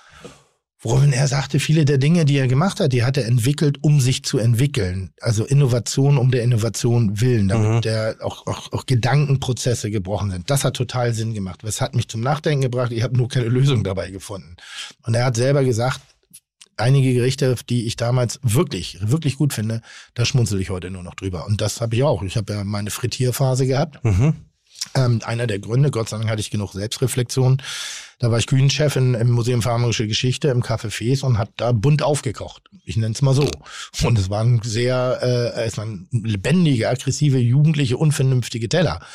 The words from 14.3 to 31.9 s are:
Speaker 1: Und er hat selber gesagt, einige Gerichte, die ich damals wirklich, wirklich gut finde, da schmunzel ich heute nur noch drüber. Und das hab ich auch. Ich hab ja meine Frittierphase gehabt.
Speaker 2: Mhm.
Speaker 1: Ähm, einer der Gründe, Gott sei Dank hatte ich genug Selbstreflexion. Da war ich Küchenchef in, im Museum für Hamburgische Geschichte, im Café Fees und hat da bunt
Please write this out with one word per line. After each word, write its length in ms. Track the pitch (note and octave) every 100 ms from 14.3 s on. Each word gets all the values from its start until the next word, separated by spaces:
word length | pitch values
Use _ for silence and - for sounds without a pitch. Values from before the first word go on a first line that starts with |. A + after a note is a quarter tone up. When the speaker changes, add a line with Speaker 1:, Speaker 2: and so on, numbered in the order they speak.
| F#2+ E2 F2 - - - -
Speaker 1:
Und 100 | -
er 120 | A#2 B2+
hat 100 | A2+
selber 280 | C3 C#3+
gesagt, 380 | C3 A2 B2+ - - _ _ - _ _ - -
einige 360 | A#2 C#3 C3
Gerichte, 420 | B2 B2 - C3 A#2+ -
die 160 | B2 A2+
ich 100 | -
damals 440 | A#2 B2+ A#2+ -
wirklich, 560 | A#2 A#2+ D#3 F#2 - F#2
wirklich 360 | G#2 D#3+ D3 -
gut 160 | D3
finde, 280 | - A2 A2+ - - - -
da 100 | A#2
schmunzel 340 | B2+ G#2 G2
ich 100 | F#2
heute 180 | F#2 F2+
nur 140 | F#2
noch 100 | F2
drüber. 320 | - G2 F2+ -
Und 160 | G#2+
das 180 | G#2+ -
hab 140 | A#2
ich 80 | A2+
auch. 220 | C#3+ G2
Ich 140 | F#2+ A2+
hab 120 | G2
ja 140 | G#2
meine 260 | G2+ G#2 G#2
Frittierphase 800 | - A2+ - B2 - C3 C3 C3
gehabt. 360 | C3+ E3 -
Speaker 2:
Mhm. 300 | A2+ F#2 D3 D#3+ - _ _ - - C3+
Speaker 1:
Ähm, 260 | B2 A#2
einer 220 | - A#2 A#2+
der 140 | G2+
Gründe, 320 | G2 B2+ D3
Gott 180 | A2 A2+
sei 80 | G#2+
Dank 100 | A2
hatte 100 | G#2+
ich 80 | -
genug 240 | G#2 G2
Selbstreflexion. 880 | F#2+ G#2+ - B2+ - A#2+ C3 C3 C3+ - - - - - _
Da 140 | A#2+
war 80 | A#2
ich 80 | -
Küchenchef 480 | C3 C#3 - D3+ C#3
in, 180 | B2+
im 160 | A#2+ A#2+
Museum 320 | A#2+ A#2 B2
für 80 | A#2+
Hamburgische 380 | A#2 A#2+ G#2+ G#2+
Geschichte, 400 | G#2+ B2+ B2 D3+
im 140 | B2
Café 260 | - A2+ G#2+
Fees 320 | - A2+ C3+
und 160 | C3+ A2
hat 120 | A2 -
da 140 | A#2
bunt 300 | A2+ C#3